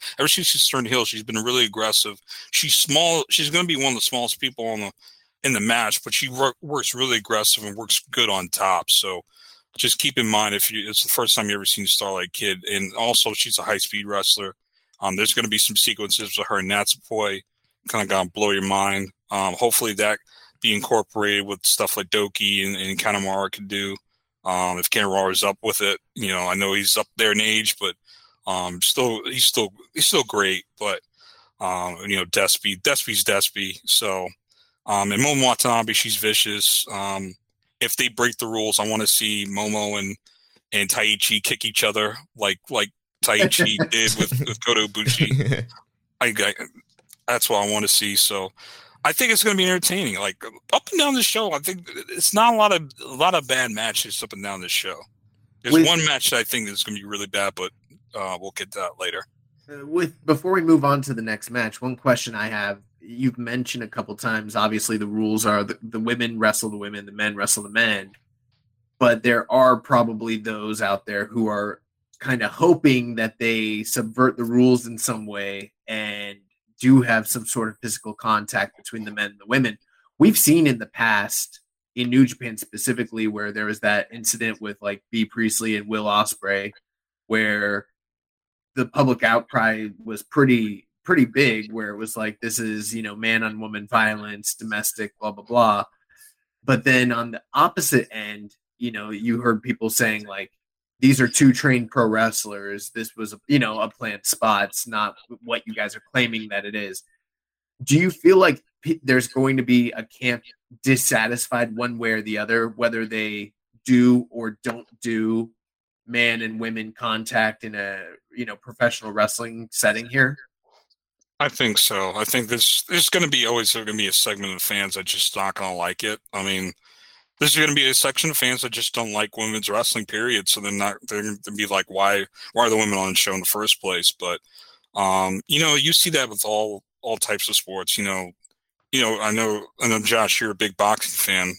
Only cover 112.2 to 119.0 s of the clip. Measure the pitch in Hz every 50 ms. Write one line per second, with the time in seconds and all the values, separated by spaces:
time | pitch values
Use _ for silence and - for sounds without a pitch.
112.2 | 104 107 107 104 107 110 113 117 113 113 107 117 120 113 117 113 113 107 113 110
113.2 | 107 107 104 104 101 - _ _ _ _ _ _ - 131 127 123 123 123 123 123
114.2 | 120 - 107 117 113 110 107 _ - 113 113 120 - _ 120 _ - 117 113 110
115.2 | 110 110 113 113 117 113 _ _ _ _ _ _ _ _ _ _ _ 117 120 120
116.2 | 120 117 117 113 113 110 110 110 113 113 113 110 110 110 110 - 120 113 110 110
117.2 | 110 - 120 113 110 110 110 - 117 110 107 101 101 98 98 95 87 85 - -
118.2 | _ _ - 123 120 110 101 _ _ 123 110 - 120 117 - -